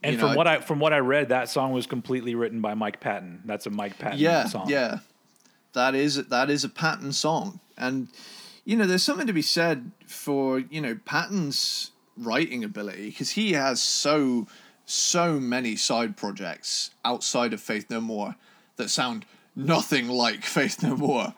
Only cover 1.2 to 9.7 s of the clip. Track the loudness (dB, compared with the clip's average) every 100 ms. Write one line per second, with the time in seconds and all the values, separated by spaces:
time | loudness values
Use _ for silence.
1.2 | 4 2 2 0 2 0 -2 -6 -2 -2
2.2 | -2 0 -2 0 -2 0 -2 -2 -4 -4
3.2 | -6 -12 -8 -6 -4 -4 -6 -6 -4 2
4.2 | 4 4 2 -2 0 0 0 -4 -10 _
5.2 | _ _ _ _ _ 2 4 4 2 0
6.2 | 0 2 4 2 0 0 -2 0 -4 -2
7.2 | 0 -2 -4 -12 _ -6 -4 -4 -6 -14
8.2 | -20 -20 -20 -12 -2 2 4 4 2 0
9.2 | 0 0 2 2 2